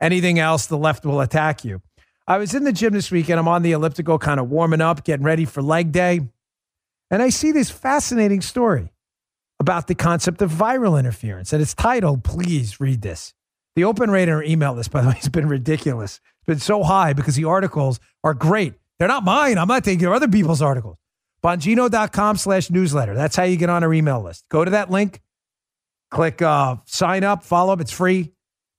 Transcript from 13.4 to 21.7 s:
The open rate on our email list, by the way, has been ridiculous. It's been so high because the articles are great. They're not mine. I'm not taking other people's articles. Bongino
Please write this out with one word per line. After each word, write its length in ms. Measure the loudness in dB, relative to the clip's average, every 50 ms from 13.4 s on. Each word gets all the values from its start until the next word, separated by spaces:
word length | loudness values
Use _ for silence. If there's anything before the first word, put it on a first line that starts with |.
| _ _ _ _ _ _ _
The 80 | 0 0
open 260 | 0 2 0 0 2
rate 200 | 2 2 2 2
on 60 | 0
our 80 | 0 0
email 300 | 0 0 2 0 0 -2
list, 160 | -4 -6 -4
by 120 | -2 0
the 80 | 2 2
way, 60 | 2
has 140 | 0 -2 -2
been 180 | -2 0 0 0
ridiculous. 760 | -2 -2 0 -2 -2 -2 -2 -4 -4 -4 -6 -10 -12 -16 _ _ _ _
It's 80 | _ -4
been 120 | -4 -4
so 220 | 0 0 0 0 2
high 300 | 2 2 4 4 2 2
because 220 | 0 0 0 0
the 100 | 0 0
articles 540 | 0 0 0 0 -2 -2 -2 -2 -2 -2 -4 -8 _ _ _ -2
are 100 | -2 -2
great. 420 | 0 2 2 2 2 0 -2 -6 _ _ _ _ _
They're 100 | 0 0
not 160 | 0 0 2
mine. 340 | 2 2 4 4 2 2 2
I'm 100 | 2 2
not 160 | 2 0 2
taking 240 | 0 0 2 2 2
other 200 | 2 2 2 2
people's 340 | 4 4 4 2 2 2
articles. 360 | 2 0 0 -2 -4 -8 -14 -18 _ _ _ _ _ _ _ _ -2
Bongino 460 | 0 0 0 0 0